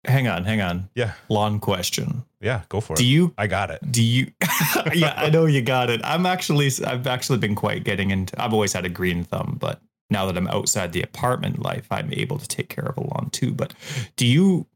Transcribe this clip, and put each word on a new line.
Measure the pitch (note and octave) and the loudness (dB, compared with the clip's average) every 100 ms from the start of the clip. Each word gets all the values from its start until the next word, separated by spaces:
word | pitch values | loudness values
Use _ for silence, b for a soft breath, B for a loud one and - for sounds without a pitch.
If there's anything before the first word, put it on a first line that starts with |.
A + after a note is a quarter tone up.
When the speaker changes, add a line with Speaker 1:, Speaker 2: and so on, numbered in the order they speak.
| - | 4
Speaker 1:
Hang | C3+ B2 | 4 4
on, | F2 F#2 | 0 0
hang | A2 | 0
on. | F#2 F2 F#2+ - | 0 -2 -4 -4
Speaker 2:
Yeah. | A2+ - - | -4 -4 -2
Speaker 1:
Lawn | G#2+ G#2+ G#2+ | 0 2 0
question. | - F#2 F2+ - - A#2+ - _ | 0 -2 -2 -4 -4 -6 -8 _
Speaker 2:
Yeah, | - G2+ - | -4 -2 -4
go | G2 | -6
for | - - | -2 2
Speaker 1:
Do | |
Speaker 2:
it. | B2 | 4
Speaker 1:
you | D3 F3 - | 4 4 0
Speaker 2:
I | G#2 | -2
got | F#2+ F#2 | 0 -2
it. | D#2+ - | -6 -2
Speaker 1:
Do | A#2+ | 2
you | A#2 B2 - _ | 4 2 0 _
<laughs> | F3+ - D#3 - D#3 E3 | -2 0 0 0 2 2
Yeah, | D3+ - | 2 2
I | D#3 | 4
know | D#3+ D#3+ | 4 6
you | C#3 | 4
got | A#2+ B2+ A#2+ | 2 2 2
it. | A2+ | 0
I'm | - D#3+ F3+ | 0 0 0
actually, | F3+ - D3 C#3 C3 - | 0 0 2 2 0 -4
I've | B2 C3 | -4 -2
actually | B2 - B2 | -4 0 0
been | G#2+ | 0
quite | G2+ G#2 G#2+ | 0 -2 -2
getting | - G2 G2 | -2 0 0
into, | G2 F#2+ - | 0 -2 -4
I've | A2+ | 0
always | A2 G2+ | 2 2
had | F#2 | 0
a | F#2 | -4
green | F2 F2+ F2 | -2 0 0
thumb, | E2+ F#2 - - | -4 -4 -4 -4
but | - - _ _ _ | -6 -6 _ _ _
now | G#2 F#2+ | -2 0
that | F2+ | 0
I'm | F#2 | 0
outside | G#2 - G#2+ F2 | 0 0 -2 -2
the | F2 | -4
apartment | - - B2 B2+ G2 - | -6 -2 -2 0 -2 -2
life, | - - - | -4 -6 -4
I'm | - - | -4 -4
able | - - - | -4 -4 -4
to | - | -6
take | - - | -8 -6
care | - - | -6 -6
of | - | -6
a | |
lawn | - - - | -6 -4 -6
too. | - - | -2 -2
But | - - B B C3+ G#2+ - | -2 -6 B B -8 -8 0
do | A#2+ | 4
you | C#3 F#3+ F3+ - | 6 6 4 -2